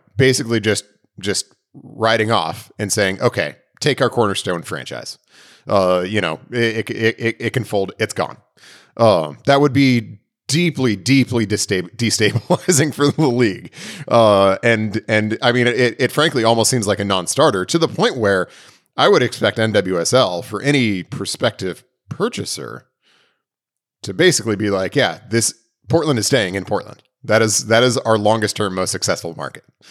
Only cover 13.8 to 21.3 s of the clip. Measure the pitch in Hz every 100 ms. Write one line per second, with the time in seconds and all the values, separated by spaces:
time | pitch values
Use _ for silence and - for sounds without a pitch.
13.8 | - - 147 117 110 101 98 95 120 113
14.8 | 110 107 - 110 107 110 127 123 120 117
15.8 | 123 107 127 - 156 139 113 117 110 127
16.8 | 101 98 101 95 85 - 151 98 92 170
17.8 | 160 113 220 143 104 98 87 - - _
18.8 | _ - 156 190 123 - 110 107 110 104
19.8 | 92 90 85 127 107 87 - 101 139 147
20.8 | 117 95 85 - 98